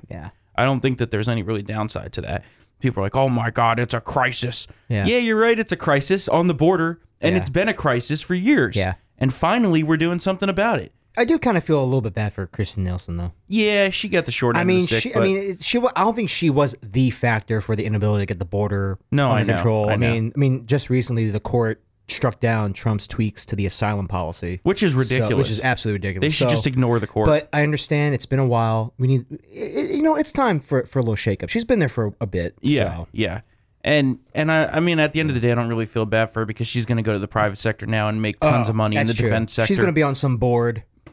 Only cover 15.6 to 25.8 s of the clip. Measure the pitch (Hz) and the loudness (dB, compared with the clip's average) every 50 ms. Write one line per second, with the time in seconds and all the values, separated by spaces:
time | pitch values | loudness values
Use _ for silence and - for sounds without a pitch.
15.6 | - - - 240 240 247 - 165 190 233 214 240 208 147 - - 175 156 131 143 | -4 -2 0 2 0 0 0 2 0 0 0 0 -2 -2 -2 0 2 2 4 4
16.6 | 143 135 - - - 104 98 127 131 123 - - - 120 113 107 - - 113 107 | 2 0 -2 -8 -12 -4 0 2 2 2 2 0 0 0 0 0 -2 -2 -4 -2
17.6 | - - 110 101 - 110 107 101 107 107 104 101 101 92 101 87 92 85 101 101 | 0 -2 -2 -2 0 -2 0 0 2 2 2 0 0 -2 -4 -6 -6 -4 -2 -2
18.6 | 104 98 101 98 98 98 95 - _ - 135 143 139 123 110 104 104 101 104 87 | -2 0 0 -2 -2 -4 -6 -8 _ -2 0 2 2 4 2 2 2 2 0 2
19.6 | 90 117 110 107 104 104 107 110 120 117 117 113 110 120 - 143 143 131 131 123 | 2 2 2 2 2 2 2 2 2 2 2 0 -2 -2 0 2 2 2 2 0
20.6 | 117 113 147 135 - - 123 127 117 - 120 113 113 107 101 107 - - - 120 | 0 0 0 0 2 2 0 0 2 0 0 0 0 0 -2 -4 -4 -2 0 0
21.6 | 117 110 113 _ _ _ _ _ _ - - - - 123 - - - 113 113 110 | 0 0 -2 _ _ _ _ _ _ -8 -4 -2 -2 -2 -2 0 0 0 0 0
22.6 | 107 101 98 - - 113 107 101 - - - - 110 104 - - - - 110 101 | 0 -2 -4 -2 -2 -2 0 0 -2 -4 -2 -2 -2 -2 -2 -6 -6 -6 -4 -4
23.6 | 98 92 - - 110 107 107 101 95 90 98 90 85 80 85 - 90 87 90 90 | -2 -2 -2 -2 -2 -2 -2 -2 -4 -4 -4 -4 -4 -6 -6 -8 -8 -8 -6 -2
24.6 | - 180 196 - - 170 131 127 127 - 123 131 113 104 113 135 135 107 107 107 | 0 0 2 2 2 2 2 2 2 2 0 0 0 2 2 0 0 0 -2 -2
25.6 | 120 131 120 - | 0 -2 -2 0